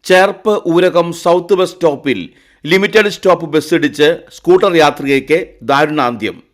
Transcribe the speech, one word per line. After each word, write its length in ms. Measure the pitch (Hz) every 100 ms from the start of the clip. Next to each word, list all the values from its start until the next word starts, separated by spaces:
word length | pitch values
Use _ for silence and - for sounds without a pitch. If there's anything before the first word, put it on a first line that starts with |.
| -
ചേർപ്പ് 460 | 185 196 196 214 208 175
ഊരകം 360 | 170 180 170 170 165
സൗത്ത് 360 | 175 175 170 190
ബസ് 140 | 180 -
സ്റ്റോപ്പിൽ 440 | 160 139 139 104 85 _ _ _ 147
ലിമിറ്റഡ് 400 | 190 202 214 208 -
സ്റ്റോപ്പ് 320 | 190 170 165
ബസ് 180 | 156 143 170
ഇടിച്ച് 300 | 147 - 147 170 - -
സ്കൂട്ടർ 360 | 165 180 202 170
യാത്രികയ്ക്ക് 560 | 147 143 139 139 - 160 180 _ 113
ദാരുണാന്ത്യം. 680 | 139 151 151 123 117 107 85 _